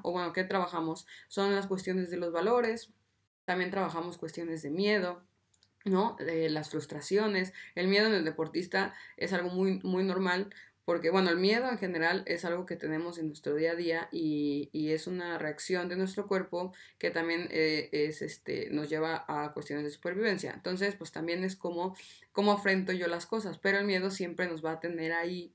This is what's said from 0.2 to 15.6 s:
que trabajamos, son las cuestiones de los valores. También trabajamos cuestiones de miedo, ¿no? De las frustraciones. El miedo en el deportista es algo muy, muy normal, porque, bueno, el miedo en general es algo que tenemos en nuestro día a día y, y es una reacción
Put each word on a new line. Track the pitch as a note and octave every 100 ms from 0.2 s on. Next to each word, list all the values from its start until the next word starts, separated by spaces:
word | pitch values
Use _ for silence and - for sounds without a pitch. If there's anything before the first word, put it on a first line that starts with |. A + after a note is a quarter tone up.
| F3
que | F#3
trabajamos, | F#3 F#3+ F3 E3+ D#3+ E3 - - -
son | G3+ G3+ G3
las | G3
cuestiones | F#3+ F#3+ F#3 F3
de | F3
los | E3+
valores. | E3 G3 B3 A3+ A3+ - _ _ _ _ _ -
También | F3+ F3+
trabajamos | F#3+ E3+ E3 F3 E3+
cuestiones | D#3+ F3 E3+ D#3+
de | D3
miedo, | E3 G#3 G#3 F3+ F3+ - _ _ _ _ _ G3+
¿no? | F#3 A3+ -
De | D#3+ E3 D#3+
las | D#3 D3+
frustraciones. | D#3 D3 D3+ - G3 G#3+ F#3+ F#3 - -
El | F3 F#3
miedo | G3+ A3
en |
el | G3 D#3+
deportista | D#3+ D#3+ F3 F#3 F#3+ F#3+ - - -
es | F#3
algo | F3+ F3+
muy, | F#3 F#3+ F#3+
muy | F#3+ F#3
normal, | F#3+ F3+ F#3 F#3 G3+ - - _ -
porque, | E3+ E3
bueno, | F#3+ F3+
el | E3+
miedo | F#3+ A#3 C4
en | A#3
general | F#3 E3 E3 F#3+ F#3+
es | E3+ F3
algo | F3 F#3
que | D#3+
tenemos | D3+ D#3 E3+ E3+
en | D#3
nuestro | D3 C#3+ D3
día | E3
a | E3+
día | E3+ E3 -
y, | E3+ D#3 D3 D3 C#3+ C#3+
y | D#3 D3+
es | D#3 F3+
una | F3+ F3 E3
reacción | D3+ D3